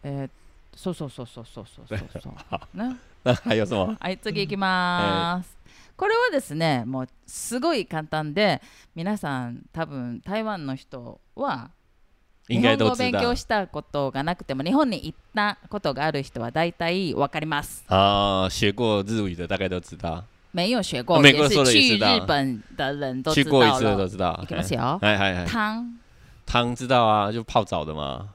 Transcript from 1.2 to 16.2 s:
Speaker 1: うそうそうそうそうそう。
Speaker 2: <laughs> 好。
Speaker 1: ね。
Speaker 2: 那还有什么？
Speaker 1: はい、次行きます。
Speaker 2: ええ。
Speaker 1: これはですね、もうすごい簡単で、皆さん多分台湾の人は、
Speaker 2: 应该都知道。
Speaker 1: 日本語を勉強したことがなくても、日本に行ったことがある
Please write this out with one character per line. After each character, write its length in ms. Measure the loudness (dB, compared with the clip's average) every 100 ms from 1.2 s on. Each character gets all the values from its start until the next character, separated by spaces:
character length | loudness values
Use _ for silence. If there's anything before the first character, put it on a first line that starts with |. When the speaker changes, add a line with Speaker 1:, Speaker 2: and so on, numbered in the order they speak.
Speaker 1:
う 20 | -16
そ 140 | -16
う 40 | -18
そ 100 | -18
う 40 | -18
そ 160 | -20
う 40 | -10
そ 80 | -10
う 240 | -8 -14
そ 80 | -16
う。 20 | -18
Speaker 2:
<laughs> 80 | -10
好。 120 | -10 -10
Speaker 1:
ね。 240 | -8 -8 -8 -16 -6
Speaker 2:
那 100 | 0
还 220 | 0 2 2
有 100 | 2
什 80 |
么？ 220 | 0 0 -2
Speaker 1:
は 120 | -6
い、 80 | -6
次 280 | -6 -4 -4
行 40 |
き 60 | -2
ま 840 | 0 0 0 0 0 0 -2 -4
す。 140 | -6 -16 -20
Speaker 2:
え 20 |
え。 40 | -20 -20 -4
Speaker 1:
こ 100 | 0
れ 60 |
は 160 | 2 2
で 100 | 0
す 140 | -4
ね、 300 | -2 0 0 -2
も 160 | -6
う 60 | -8 _ -18
す 320 | -12 -8 -2
ご 160 | 0
い 100 | -2 -2
簡 180 | -6
単 280 | -4 -4 -4
で、 300 | 0 2 2 -4 -20 -20
皆 220 | -8 -6 -4
さ 320 | -4 -4 -6
ん 140 | -10 -14
多 120 | -8
分 360 | -6 -6 -8 -10
台 180 | -6 -6
湾 200 | -4 -6
の 100 | -6
人 460 | -8 -10 -16 -16 -20 _
は、 360 | -8 -6 -6 -8 _ _ _ _ _ _ _ _
Speaker 2:
应 120 | 2
该 160 | 4 6
都 100 | 4
知 120 | 2
道。 60 |
Speaker 1:
日 80 | 0
本 0 |
語 60 | 2
を 40 |
勉 0 |
強 120 | 2 0
し 80 |
た 220 | -2 -2 -2
こ 140 | -8
と 280 | -6 -2 -2
が 140 | -2
な 100 | -4
く 100 | -4
て 100 | -6
も、 100 | -4
日 80 | 2
本 180 | 2 2
に 100 | 0
行 100 | -8
っ 40 | -14 _
た 260 | -2 -2 -2 -10
こ 100 | -4
と 160 | -4
が 100 | 0 -2
あ 40 |
る 120 | -2